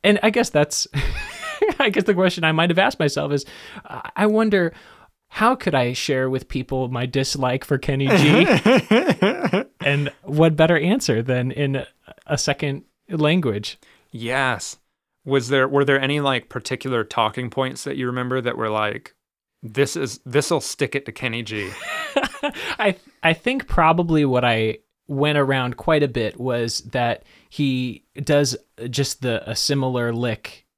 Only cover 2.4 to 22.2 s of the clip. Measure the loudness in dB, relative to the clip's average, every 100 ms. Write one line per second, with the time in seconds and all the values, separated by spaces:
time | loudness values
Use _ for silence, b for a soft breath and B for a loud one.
2.4 | 0 2 2 4 2 2 -2 0 -2 -2
3.4 | -4 B B B -16 -14 -10 0 2 4
4.4 | 4 2 0 B B B B _ _ 2
5.4 | 2 2 0 2 0 -2 -2 0 0 -2
6.4 | -4 -6 -2 -4 -2 -4 -2 -2 -2 -2
7.4 | 0 -2 -2 -2 0 0 4 6 6 6
8.4 | 6 4 6 4 6 2 4 2 2 0
9.4 | 0 -2 -4 _ -2 0 -2 -8 -4 4
10.4 | 4 4 4 4 2 0 2 0 0 -2
11.4 | -2 -2 -2 -2 -6 _ -20 -20 -6 -2
12.4 | -2 -2 -4 -6 _ _ _ 0 2 2
13.4 | 0 -2 -8 -14 b b b -10 -4 0
14.4 | 0 -2 -8 -14 _ _ _ _ 0 0
15.4 | 2 2 4 2 4 2 2 0 0 -2
16.4 | -4 -10 -6 -6 -2 -4 -2 0 0 -2
17.4 | -6 -4 -4 -6 -8 -6 -4 -4 -4 -2
18.4 | -4 -4 -2 -2 -2 -4 -14 _ _ _
19.4 | _ _ -8 0 0 0 -6 -8 -2 -2
20.4 | 0 -2 -2 -6 -4 -4 -8 -8 -6 -6
21.4 | -6 -6 -8 -10 -10 -8 -4 -4